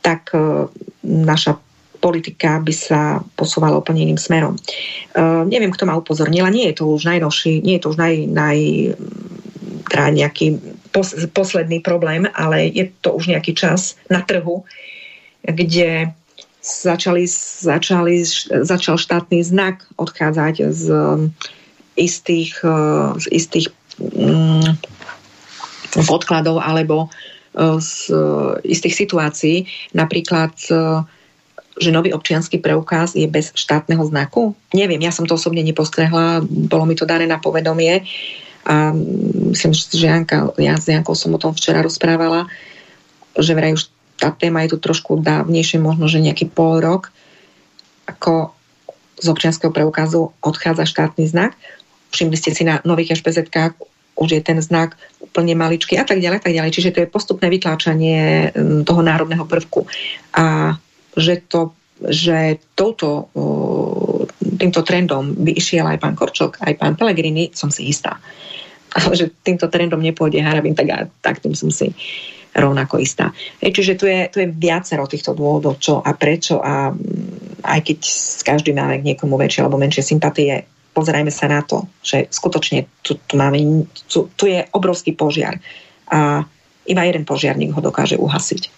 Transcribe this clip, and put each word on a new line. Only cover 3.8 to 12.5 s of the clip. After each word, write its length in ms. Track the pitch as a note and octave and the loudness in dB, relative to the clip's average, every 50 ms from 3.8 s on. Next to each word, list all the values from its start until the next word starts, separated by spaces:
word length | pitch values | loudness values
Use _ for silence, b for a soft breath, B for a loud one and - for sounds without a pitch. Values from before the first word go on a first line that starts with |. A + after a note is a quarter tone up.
| D3 - D#3+ D#3+ | 0 0 0 2
iným 160 | D#3+ D#3 D#3 D#3 | 2 2 0 -2
smerom. 400 | - - E3+ D#3+ D#3+ - - - | 0 0 2 2 2 0 -2 -6
E, 20 | B B B B B B B B B B - - E3 E3 E3 E3 E3 | B B B B B B B B B B 0 2 2 4 4 2 2
neviem, 240 | F#3+ A3 B3 A3 F#3+ | 2 2 2 0 0
kto 160 | F3+ - G3 | 0 0 -2
ma 80 | F#3 D#3 | 0 0
upozornil, 480 | E3 D#3+ - D#3 D3+ D#3 C#3+ D#3+ F3 | -2 -2 -4 -2 -2 0 2 2 2
a 80 | F#3 F#3 | 2 2
nie 160 | G3+ A#3+ B3 F3 D3 | 2 2 2 0 0
je 80 | - | 0
to 80 | D#3+ D#3 | 0 0
už 160 | D3+ D3+ D#3 | 0 0 2
najnovší, 560 | E3+ F3 F3 E3 D3+ D#3 - - E3 D#3+ D#3 | 0 0 2 0 0 -2 0 0 2 0 2
nie 160 | - F3+ F#3 E3+ | 2 2 0 2
je 40 | - | 0
to 80 | D#3 D#3 | -2 -2
už 40 | D#3+ | 0
naj-, 240 | E3+ E3 E3 D#3 D3+ | 0 2 2 0 0
naj-, 720 | D3+ D#3 D#3 D3+ D3+ D3 D3+ D3+ D3+ D#3 D#3 - - - - - - - - - - - - - - - - - - - - - | -2 0 0 0 2 2 2 2 2 0 0 0 -2 -2 -6 -10 -12 -12 -14 -16 -16 -16 -16 -18 -18 -16 -14 -14 -12 -12 -12 -8
teda 240 | - - C#3+ C#3+ C#3+ | -4 -2 0 2 2
nejaký 480 | D3+ D3 C#3+ D3 - - E3 D#3 D#3 - - - - - _ - | 2 2 2 0 0 0 0 0 0 -2 -6 -12 -18 -20 _ -2
pos-, 240 | - G3 F#3+ F#3+ - D#3 E3+ E3 | -2 -2 -2 0 -4 -6 -6 -2
posledný 480 | - F#3+ F#3+ F#3 - F#3 E3 E3 E3 E3 | 0 0 0 0 0 -2 -2 0 -4 -2
problém, 480 | E3 - F3 E3+ E3 E3 D#3 E3 F#3+ G3+ - | 0 0 0 2 2 0 0 0 0 -2 -2
ale 320 | - D#3+ D#3 | -2 0 2